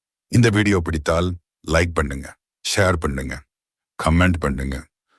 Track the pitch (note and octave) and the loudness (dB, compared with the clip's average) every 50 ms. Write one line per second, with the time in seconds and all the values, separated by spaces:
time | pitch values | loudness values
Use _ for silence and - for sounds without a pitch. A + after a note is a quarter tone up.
0 | _ _ _ _ _ - - B2 A#2 A#2 G2+ G#2 G#2 G#2 G2+ F2+ E2+ E2 D#2+ D2+ | _ _ _ _ _ 0 2 4 4 6 4 4 2 4 2 2 0 -2 -4 -4
1 | C#2+ E2+ D#2+ E2+ F2+ F#2 F2+ - _ _ _ _ - - D#2+ E2 F2+ F2 D#2+ D#2+ | -2 0 0 0 0 -2 -4 -8 _ _ _ _ -8 -2 0 2 2 2 0 -2
2 | D2 C#2 C#2 C#2 C#2 - - _ _ _ _ _ - - - G#2+ G2 F2+ F2+ D#2+ | -4 -4 -4 -8 -12 -14 -18 _ _ _ _ _ -8 -6 0 0 2 2 2 0
3 | - D2 C2+ C2+ C2+ - C2 C2+ - _ _ _ _ _ _ _ _ _ _ - | -2 -4 -6 -4 -8 -8 -10 -12 -14 _ _ _ _ _ _ _ _ _ _ -4
4 | - D#2 E2 E2+ F2 F#2 F2+ D#2+ C#2+ C#2 C2+ C2+ C2+ C2+ C2+ C2 - _ _ _ | 0 2 2 4 4 2 2 0 -2 -4 -4 -4 -4 -6 -6 -8 -10 _ _ _
5 | _ _ _ | _ _ _